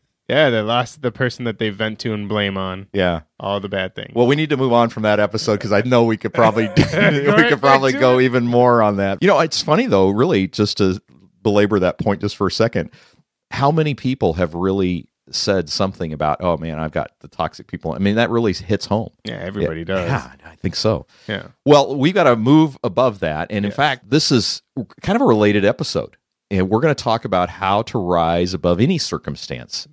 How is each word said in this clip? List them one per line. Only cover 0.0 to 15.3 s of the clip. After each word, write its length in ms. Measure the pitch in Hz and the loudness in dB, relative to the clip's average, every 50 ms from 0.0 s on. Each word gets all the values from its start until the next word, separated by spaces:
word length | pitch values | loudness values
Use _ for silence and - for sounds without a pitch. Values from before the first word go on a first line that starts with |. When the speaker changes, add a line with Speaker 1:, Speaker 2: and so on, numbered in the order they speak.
| _ _ _ _ _ - | _ _ _ _ _ -2
Speaker 1:
Yeah, 200 | - 143 156 139 | 0 2 2 2
they 100 | 120 110 | 2 0
lost 420 | 107 107 117 120 127 117 - - | 0 0 0 -2 -2 -4 -6 -8
the 80 | - 123 113 | -6 -6 -4
person 320 | - 131 123 - - 123 | -2 -4 -4 -4 -4 -6
that 120 | 117 107 - | -6 -4 -4
they 120 | 117 107 | -4 -4
vent 300 | 101 95 110 110 110 107 | -4 -4 -4 -4 -4 -6
to 140 | - 120 110 | -6 -6 -6
and 140 | 104 104 98 | -6 -6 -4
blame 300 | 107 107 104 101 98 98 | -2 -2 -2 -2 -2 -4
on. 300 | 95 95 92 95 98 - | -6 -6 -8 -10 -12 -6
Speaker 2:
Yeah. 300 | - 101 92 90 85 80 76 _ _ - | -2 0 0 0 0 -2 -6 _ _ -10
Speaker 1:
All 220 | - 98 101 101 | -6 -6 -6 -6
the 80 | 95 98 | -6 -6
bad 260 | 101 98 92 92 - | -6 -6 -6 -6 -8
things. 160 | - 101 - - | -12 -14 -6 0
Speaker 2:
Well, 140 | 117 120 120 | 2 2 2
we 80 | 143 | 2
need 140 | 147 156 151 | 2 0 -2
to 80 | 147 131 | -2 0
move 160 | 135 131 117 | 0 2 4
on 160 | 120 117 117 | 4 4 2
from 140 | - 113 107 | 0 -2 0
that 180 | 107 104 104 | 2 2 2
episode 360 | 104 101 - 107 - - 107 101 | 2 0 -2 -2 -2 0 -2 -2
'cause 100 | - 101 | 0 0
I 120 | 104 101 110 | 0 0 2
know 200 | 127 127 120 117 | 2 2 4 4
we 140 | 113 110 104 | 2 2 -2
could 160 | - 110 - | -4 -4 0
probably, 320 | - 117 110 104 113 110 | 2 4 4 4 2 -2
<laughs> 80 | 104 - | 0 2
Speaker 1:
<laughs> 40 | - | 2
Speaker 2:
we 60 | - - - 156 - - - 143 139 143 | 2 2 2 0 2 2 2 2 2 2
Speaker 1:
Right 180 | - 214 - - | 2 4 4 2
Speaker 2:
could 140 | - - | 2 2
probably 320 | - 139 135 135 135 135 131 | 4 4 4 4 4 2 0
Speaker 1:
back 60 | 139 | 2
to 0 | |
Speaker 2:
go 180 | 131 127 127 127 | 4 4 4 4
Speaker 1:
it. 60 | 127 | 4
Speaker 2:
even 200 | 127 120 127 120 | 2 2 0 0
more 360 | 120 120 120 123 123 120 117 | 2 2 4 4 6 6 4
on 160 | 110 104 104 98 | 4 2 2 2
that. 220 | 98 98 98 - | 0 -2 -2 0
You 80 | - 190 | 2 2
know, 100 | 185 135 | 4 4
it's 220 | 165 160 - - | 2 0 -2 -4
funny 240 | - - 151 175 - | -2 0 0 0 2
though, 240 | 247 120 98 95 95 | 2 4 4 4 4
really, 400 | 101 107 131 180 165 101 95 92 | 2 2 0 2 2 0 0 -2
just 300 | - - 107 104 - - | -2 -2 -2 0 0 0
to 200 | 101 95 90 - - _ 69 71 95 _ _ _ - | 0 0 0 -2 -6 _ _ _ _ _ _ _ -2
belabor 360 | 113 101 104 104 101 107 98 | 0 2 2 2 2 2 2
that 180 | 90 87 - - | 0 0 -2 -2
point 220 | - 107 101 - | -2 -2 -2 -2
just 160 | - 104 - | -4 -6 -4
for 100 | - 101 92 | -2 -4 -2
a 40 | |
second, 380 | - - 113 113 - 101 80 - _ - _ _ _ _ _ _ _ _ _ _ | 0 0 0 0 0 -4 -6 -8 _ -20 _ _ _ _ _ _ _ _ _ _
how 200 | - - 135 139 | -6 -2 0 0
many 220 | 156 160 156 151 139 | 2 0 0 -2 -4
people 400 | - - 127 131 - - 92 78 | -4 -4 -4 -4 -2 0 -2 0
have 200 | 85 90 80 78 | 0 -2 -2 -2
really 540 | 85 90 95 95 98 95 92 90 82 - _ _ _ _ _ | -2 -2 -2 0 0 0 0 -2 -4 -6 _ _ _ _ _